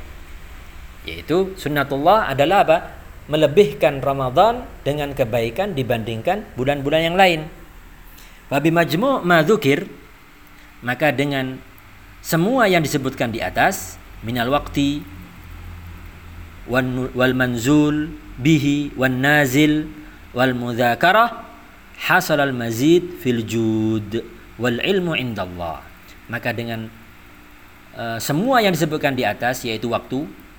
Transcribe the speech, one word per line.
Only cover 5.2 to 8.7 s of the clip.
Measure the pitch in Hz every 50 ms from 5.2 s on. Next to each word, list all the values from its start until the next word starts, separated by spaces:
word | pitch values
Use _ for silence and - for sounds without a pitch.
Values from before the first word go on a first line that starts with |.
| 127 110 117 120 113 117 117 - 190 208
dibandingkan | 175 135 127 110 123 113 110 113 113 110 113 170 185 - - - - 120
bulan-bulan | 127 139 143 143 135 143 156 160 165 165
yang | 170
lain. | 190 196 185 165 156 156 160 - - - - - - - - - - - - - - - - - - - -
Wa | 131 143
bi | 147
majmu' | 165